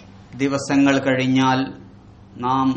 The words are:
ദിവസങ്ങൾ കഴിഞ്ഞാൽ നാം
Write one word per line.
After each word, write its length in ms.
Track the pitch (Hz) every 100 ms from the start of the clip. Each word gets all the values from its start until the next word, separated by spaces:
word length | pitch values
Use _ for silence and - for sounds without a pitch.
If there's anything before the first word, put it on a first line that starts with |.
| - - - 123
ദിവസങ്ങൾ 540 | 139 139 139 139 139 135
കഴിഞ്ഞാൽ 600 | 135 127 131 131 131 131 135 - - - - - - 123 123
നാം 220 | 135 131